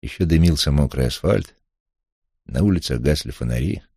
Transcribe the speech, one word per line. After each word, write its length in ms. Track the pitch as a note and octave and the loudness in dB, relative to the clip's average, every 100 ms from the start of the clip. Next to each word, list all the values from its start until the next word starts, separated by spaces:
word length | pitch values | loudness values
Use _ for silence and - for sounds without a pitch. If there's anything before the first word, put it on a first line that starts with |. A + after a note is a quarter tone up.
Еще 240 | A#1 - F2 | -12 -4 2
дымился 460 | D#2+ E2+ D2+ - | 4 4 2 0
мокрый 340 | C#2+ C#2 C2 B1+ | 2 0 0 -2
асфальт. 480 | - - G#1 - _ _ _ _ _ _ _ _ _ | -2 -2 -2 -2 _ _ _ _ _ _ _ _ _
На 200 | - B1 | -8 0
улицах 360 | G2+ F2+ - B1 | 2 2 0 -2
гасли 300 | B1+ D2+ - | 0 0 -2
фонари. 540 | - A#1+ A#1 C#2+ - - | -8 -4 -2 -2 -4 -10